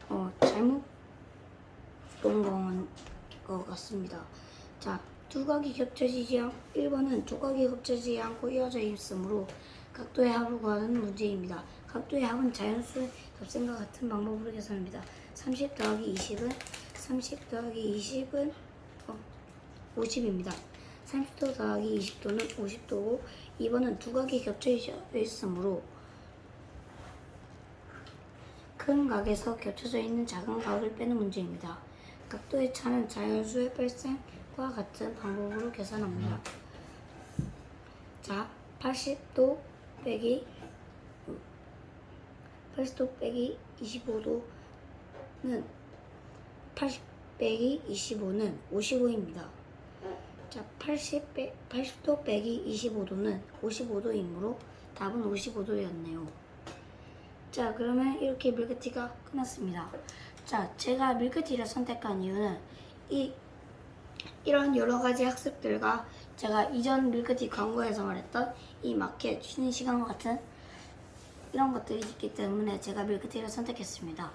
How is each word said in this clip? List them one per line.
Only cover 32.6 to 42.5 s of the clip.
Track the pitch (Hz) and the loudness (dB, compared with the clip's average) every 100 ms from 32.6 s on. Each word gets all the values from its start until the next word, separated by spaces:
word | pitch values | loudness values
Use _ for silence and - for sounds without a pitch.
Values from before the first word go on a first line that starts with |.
| 262 | 4
차는 | 254 247 247 220 | 2 2 4 4
자연수의 | 214 208 214 220 247 247 | 0 2 4 4 2 2
뺄셈과 | - 247 - 269 269 - - - - 262 | 2 0 0 -2 -2 -4 -14 -12 -4 -2
같은 | 233 185 - 220 226 | -2 -4 -4 -4 -4
방법으로 | 202 196 202 214 233 | -2 0 0 0 -2
계산합니다. | 233 202 214 202 175 107 107 - - - - - - - - - - - - - - - - - - | -2 -4 0 0 0 0 0 -4 -10 -12 -14 -14 -14 -16 -16 -12 -2 -2 -2 -14 -16 -18 -18 -18 -14
자, | - 202 220 - - - | -2 -2 -2 -6 -16 -2
팔십 | 262 262 - 285 - | 0 2 0 -2 0
도 | - 262 294 - - - - | 8 8 8 -2 -16 -16 -6
빼기, | 254 214 233 269 - - - - - - - - - - - - - - - - - - - - - | -2 2 4 4 2 -12 -14 -14 -16 -16 -18 -16 -10 -10 -10 -16 -16 -16 -16 -18 -18 -18 -18 -18 -18